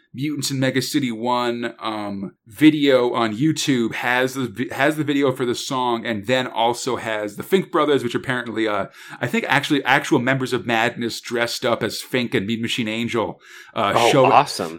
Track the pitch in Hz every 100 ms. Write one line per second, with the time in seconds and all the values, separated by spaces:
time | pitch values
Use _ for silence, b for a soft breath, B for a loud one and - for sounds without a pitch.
0 | _ 110 147 143 135 135 131 127 123 151
1 | 127 110 120 123 120 120 120 - 110 110
2 | 104 98 95 - - 101 151 156 143 127
3 | 123 120 113 107 156 147 - 131 113 -
4 | 123 123 131 131 123 98 127 - 139 156
5 | 147 143 139 131 127 113 - 131 123 117
6 | 117 110 98 131 127 - 117 120 - 110
7 | 113 107 107 104 - 190 165 170 147 139
8 | 120 127 - 127 120 107 107 104 92 B
9 | B B 135 226 - 135 139 143 120 139
10 | - 151 123 135 127 123 101 113 117 120
11 | 117 - - 117 117 - 127 110 110 -
12 | - 131 120 123 98 113 113 - 110 110
13 | 117 113 98 78 B B B - 104 110
14 | 117 143 127 117 143 - 87